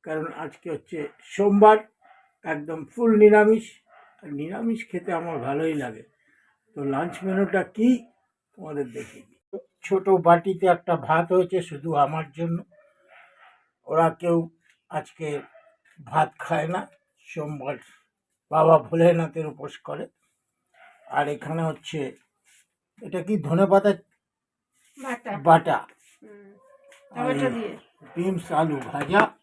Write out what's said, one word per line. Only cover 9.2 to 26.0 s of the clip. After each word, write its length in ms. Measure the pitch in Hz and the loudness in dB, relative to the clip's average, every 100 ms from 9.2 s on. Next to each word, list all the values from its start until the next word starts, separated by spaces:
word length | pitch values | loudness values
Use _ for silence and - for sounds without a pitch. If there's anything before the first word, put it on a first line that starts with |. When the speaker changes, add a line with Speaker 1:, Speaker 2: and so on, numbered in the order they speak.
Speaker 1:
দিই। 360 | _ _ _ - - _ | _ _ _ -18 -18 _
ছোট 240 | - 196 190 | -4 -2 2
বাটিতে 580 | 185 170 170 196 180 185 | 2 6 4 4 -2 0
একটা 300 | 170 - 165 | 0 0 -4
ভাত 360 | - 214 170 | 0 -2 2
হয়েছে 300 | 185 175 190 | 0 0 -4
শুধু 320 | - 143 156 | -6 -12 -6
আমার 360 | 147 139 160 151 | 0 0 -2 -10
জন্য, 320 | 160 170 170 - _ _ _ _ - _ _ _ _ _ _ | -8 -6 -6 -10 _ _ _ _ -20 _ _ _ _ _ _
ওরা 260 | - 156 165 | -4 2 2
কেউ 400 | 160 175 170 165 _ _ _ _ | 0 0 0 -2 _ _ _ _
আজকে 520 | 156 - _ 156 143 - _ _ _ _ _ | -10 -10 _ -8 -8 -10 _ _ _ _ _
ভাত 300 | 135 156 156 _ | -6 -2 -2 _
খায় 300 | - 165 156 | -6 -4 -2
না, 180 | 185 202 _ _ _ _ | -6 -8 _ _ _ _
সোমবার 500 | 165 151 151 131 131 - _ _ _ _ _ _ | -12 -10 -10 -10 -10 -14 _ _ _ _ _ _
বাবা 280 | 156 160 160 | 2 6 4
ভোলেনাথের 680 | - 165 170 165 160 160 156 | 4 2 4 4 -2 -6 -10
উপোস 320 | 151 143 - | -10 -16 -16
করে। 300 | - 147 - _ _ _ _ _ _ _ _ _ - | -14 -12 -12 _ _ _ _ _ _ _ _ _ -6
আর 220 | 143 147 | -4 -2
এখানে 340 | 147 147 165 | -4 -8 -4
হচ্ছে, 540 | 160 151 - 160 131 - _ _ _ _ _ _ _ _ | -4 -6 -10 -8 -8 -12 _ _ _ _ _ _ _ _
এটা 200 | - 185 | -12 -10
কি, 200 | 160 208 | -4 -4
ধনেপাতা 500 | 139 165 196 294 302 196 _ _ _ _ _ _ _ _ _ - | 0 2 4 4 4 -2 _ _ _ _ _ _ _ _ _ -16
Speaker 2:
বাটা। 360 | 262 247 226 196 | -12 -10 -10 -4
Speaker 1:
বাটা। 480 | 139 165 165 120 - _ | 4 4 4 -4 -6 _